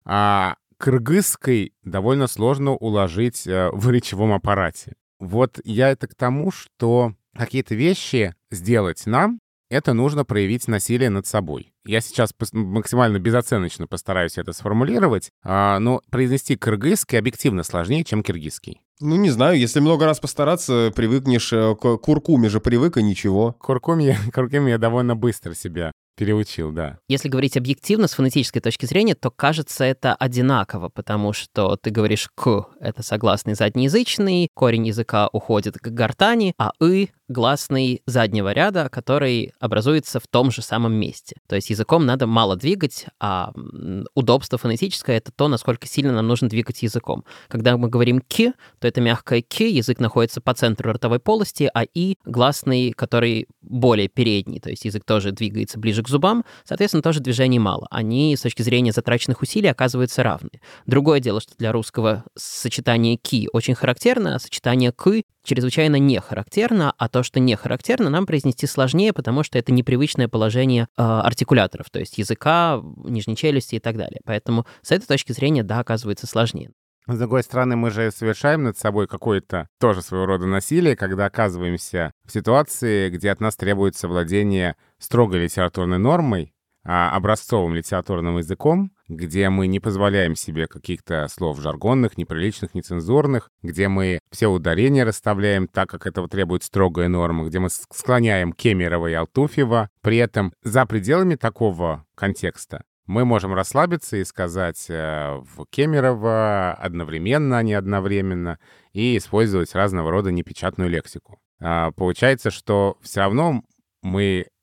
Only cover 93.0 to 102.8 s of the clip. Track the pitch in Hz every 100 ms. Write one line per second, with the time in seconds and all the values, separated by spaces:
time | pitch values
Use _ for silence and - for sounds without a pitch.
93 | 82 139 143 123 - _ 85 87 98 98
94 | 92 87 _ - 107 92 85 85 131 139
95 | 113 - 113 98 101 98 90 - 95 90
96 | 95 95 85 98 87 90 - 98 92 82
97 | 87 90 85 82 80 90 92 - - -
98 | - 123 113 98 87 - 117 92 87 85
99 | 82 82 82 131 151 - 123 117 104 _
100 | 110 113 117 - 95 - 113 123 127 110
101 | 98 170 185 147 117 - 110 85 85 76
102 | - - 98 92 90 - - 73